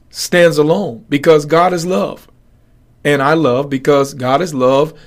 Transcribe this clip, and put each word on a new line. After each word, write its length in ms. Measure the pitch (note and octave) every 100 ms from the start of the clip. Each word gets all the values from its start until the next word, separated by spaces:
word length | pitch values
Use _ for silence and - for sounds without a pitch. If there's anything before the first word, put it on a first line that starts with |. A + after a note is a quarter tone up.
| _
stands 480 | - - F3+ E3+ D3+
alone 480 | D3+ F3+ F#3 A#2 -
because 360 | C#3+ E3 D#3 D3
God 280 | D#3+ F3+
is 120 | F3+ E3+
love. 440 | F#3+ G3 - _ _ _ _ _ _ _ _
And 180 | D3 D3
I 120 | C3+
love 360 | E3 C#3+ B2 C#3+
because 440 | C3+ C3+ C#3+ C#3
God 280 | C#3 B2 C3+
is 120 | F3
love 400 | D3 B2+ C3+ D#3 -